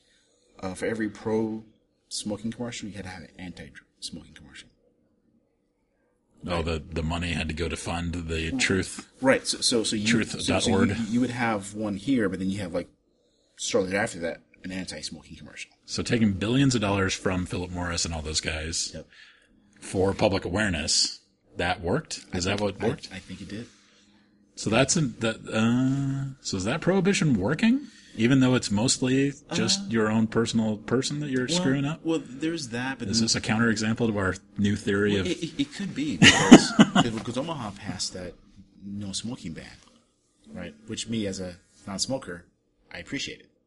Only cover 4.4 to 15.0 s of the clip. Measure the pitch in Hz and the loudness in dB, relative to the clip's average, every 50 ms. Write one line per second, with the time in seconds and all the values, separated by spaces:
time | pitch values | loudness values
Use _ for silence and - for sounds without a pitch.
4.4 | - - - - - - _ _ _ _ _ _ _ _ _ _ _ _ _ _ | -20 -20 -20 -20 -20 -20 _ _ _ _ _ _ _ _ _ _ _ _ _ _
5.4 | _ _ _ _ _ _ _ _ _ _ _ _ _ _ _ _ _ _ _ _ | _ _ _ _ _ _ _ _ _ _ _ _ _ _ _ _ _ _ _ _
6.4 | 78 87 87 85 80 82 82 78 - - 80 82 78 80 85 85 87 87 80 80 | -6 -4 -4 -2 -2 -2 -2 -4 -6 -6 -4 -4 -2 -2 -2 -2 -2 -2 -2 -2
7.4 | 82 78 78 78 85 78 - - - 104 85 85 85 85 80 87 82 80 80 80 | -2 -4 -4 -4 -4 -4 -4 -4 -4 -4 -4 -4 -4 -4 -4 -4 -4 -4 -4 -4
8.4 | 80 82 - 254 - - 98 92 87 - - - - - _ - 131 131 117 - | -2 -2 -2 0 2 2 2 2 0 -2 -6 -12 -14 -18 _ 0 2 4 4 4
9.4 | - - - - - - 123 113 104 - 117 107 104 110 117 113 107 - - 101 | 2 -2 -4 -2 0 2 2 2 2 0 -2 0 2 2 2 2 2 -2 -4 -4
10.4 | 87 101 95 92 - - 95 95 98 98 101 113 113 98 113 123 127 120 123 123 | -2 0 0 2 2 2 4 4 4 2 2 0 -2 0 0 2 2 0 0 -2
11.4 | 120 113 107 101 98 98 104 107 107 104 98 92 104 131 139 120 104 92 92 90 | 0 0 0 -2 -4 -6 -8 -6 -4 -4 -4 -4 -2 0 2 2 2 0 -2 -2
12.4 | 95 95 98 104 98 82 87 87 85 - _ _ _ _ _ _ _ _ _ _ | -2 -2 -2 -4 -4 -4 -4 -6 -6 -6 _ _ _ _ _ _ _ _ _ _
13.4 | _ _ _ - - - - 110 95 90 98 101 110 113 - 85 82 82 - - | _ _ _ -8 -4 0 0 0 2 2 0 0 0 -2 -4 -4 -6 -6 -6 -8
14.4 | _ _ _ - - 92 92 95 90 - 78 76 | _ _ _ -14 -12 -8 -8 -8 -8 -8 -10 -10